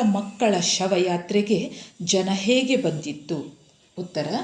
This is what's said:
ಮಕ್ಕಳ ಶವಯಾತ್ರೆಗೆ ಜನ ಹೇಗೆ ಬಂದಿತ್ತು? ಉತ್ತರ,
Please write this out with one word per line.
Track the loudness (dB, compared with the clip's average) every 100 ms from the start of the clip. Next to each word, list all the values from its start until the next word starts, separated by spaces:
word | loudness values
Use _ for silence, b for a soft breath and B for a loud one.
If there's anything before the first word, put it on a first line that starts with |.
ಮಕ್ಕಳ | 2 2 -2 0 2 2
ಶವಯಾತ್ರೆಗೆ | 0 0 2 2 2 0 0 0 2 0 0 B B B
ಜನ | 0 0 2
ಹೇಗೆ | 0 2 2 4 2
ಬಂದಿತ್ತು? | 0 -2 -6 -10 -6 -6 -8 -14 _ _ _ -14
ಉತ್ತರ, | -8 -6 -4 -4